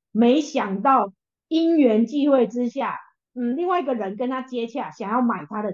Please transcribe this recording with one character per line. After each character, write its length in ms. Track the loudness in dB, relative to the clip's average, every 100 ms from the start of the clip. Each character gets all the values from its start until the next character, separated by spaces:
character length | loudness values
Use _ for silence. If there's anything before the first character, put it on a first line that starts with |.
| _
没 300 | 2 4 4
想 420 | 0 -4 -4 0
到 300 | 2 2 2 _ _ _ _
因 320 | 0 2 4
缘 280 | 4 4 2
际 220 | 0 2
会 200 | 4 2
之 200 | -2 -4
下， 300 | -4 -6 -8 -14 _ _
嗯， 220 | -6 -4 -2
另 100 | -2
外 140 | -2
一 40 |
个 100 | -2
人 220 | -4 -6 -4
跟 120 | -4
他 140 | -6
接 240 | -6 -8 -6
洽， 240 | -8 -10
想 200 | -10 -4
要 120 | 0
买 240 | 0 -2 -8
他 140 | -8
的 100 | -8